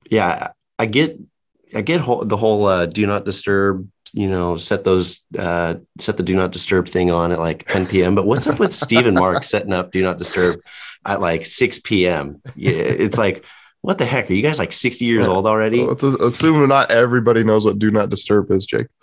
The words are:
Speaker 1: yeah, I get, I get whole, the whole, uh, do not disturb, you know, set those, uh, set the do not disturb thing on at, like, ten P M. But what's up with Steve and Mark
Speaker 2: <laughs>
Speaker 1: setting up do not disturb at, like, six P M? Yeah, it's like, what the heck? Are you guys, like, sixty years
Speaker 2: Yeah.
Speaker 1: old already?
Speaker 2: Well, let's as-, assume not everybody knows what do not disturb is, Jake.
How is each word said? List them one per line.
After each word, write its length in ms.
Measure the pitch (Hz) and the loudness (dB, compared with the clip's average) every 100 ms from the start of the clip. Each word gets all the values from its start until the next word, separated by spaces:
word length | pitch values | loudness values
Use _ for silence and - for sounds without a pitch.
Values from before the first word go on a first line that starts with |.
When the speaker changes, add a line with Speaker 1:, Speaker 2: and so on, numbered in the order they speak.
| - | -4
Speaker 1:
yeah, 400 | 110 90 - - - _ - | 0 0 -2 -8 -14 _ -6
I 80 | 113 | -2
get, 320 | 110 139 - - _ _ _ _ | 0 0 -4 -20 _ _ _ _
I 80 | 110 | -8
get 180 | 107 170 | -2 -2
whole, 240 | 120 117 | 0 -2
the 120 | 110 101 | 0 0
whole, 300 | 110 104 101 | 2 2 2
uh, 200 | 92 85 | 2 0
do 200 | 82 101 | 0 -2
not 180 | 101 | -2
disturb, 640 | 101 92 - 98 98 95 92 _ - | -2 -4 -2 0 0 -2 -8 _ -14
you 180 | - 98 | -6 -2
know, 260 | 92 87 82 | -2 -2 -4
set 280 | - 101 | -2 -2
those, 400 | 95 92 90 - _ - | 2 0 0 -6 _ -8
uh, 380 | 92 87 85 87 - - | -4 -2 -2 -6 -12 -8
set 180 | - 104 | -6 -4
the 60 | |
do 120 | 90 | 0
not 180 | 92 92 | 0 0
disturb 360 | 87 - 92 87 | -2 0 0 0
thing 220 | 92 90 | 0 2
on 220 | 85 85 | 2 0
at, 60 | 85 | -2
like, 260 | 82 80 - | -4 -6 -4
ten 180 | 98 90 | -4 0
P 160 | 95 | 0
M. 120 | 90 | 2
But 120 | 98 95 | 2 2
what's 200 | 123 - | 0 0
up 120 | - | 0
with 160 | 98 | -2
Steve 320 | - - 117 120 | -2 0 2 4
and 100 | 95 | 2
Mark 260 | 95 90 | 2 0
Speaker 2:
<laughs> 0 | |
Speaker 1:
setting 280 | - 104 101 | -2 -4 -2
up 200 | 92 90 | -4 -2
do 100 | 95 | -2
not 140 | 92 87 | -2 -2
disturb 440 | 87 95 90 82 - - - - | -6 0 0 0 -10 -20 -20 -14
at, 160 | - 98 | -6 -2
like, 240 | 90 82 | 0 -2
six 340 | - - 123 - | -2 0 0 -2
P 260 | - 101 90 | -2 0 2
M? 340 | 82 71 71 - | 0 -4 -12 -18
Yeah, 160 | - - | -4 -2
it's 460 | 80 - - 107 - | 0 -2 0 0 0
like, 260 | 101 95 - - _ _ | 0 -2 -12 -20 _ _
what 160 | - 190 | -6 -2
the 80 | 123 | -2
heck? 240 | 135 - | -2 -2
Are 20 | |
you 100 | 95 | 0
guys, 160 | 143 156 | 0 -2
like, 140 | - | -4
sixty 320 | - 127 - | -2 -2 -2
years 220 | 120 113 98 | 0 2 2
Speaker 2:
Yeah. 80 | |
Speaker 1:
old 120 | 92 107 | 2 2
already? 340 | 107 110 120 | 2 2 0
Speaker 2:
Well, 80 | 127 | 0
let's 160 | 131 | 0
as-, 100 | 139 | 0
assume 520 | 135 117 - 160 151 139 | 2 0 2 4 4 6
not 220 | 139 - | 4 4
everybody 540 | 117 123 123 113 113 | 4 4 2 2 2
knows 200 | 110 107 | 4 4
what 140 | 104 101 | 2 2
do 120 | 107 | 2
not 180 | 107 101 | 2 0
disturb 400 | 101 - 104 - | -4 0 0 2
is, 140 | 95 | -2
Jake. 220 | - 113 123 _ | 0 -4 -6 _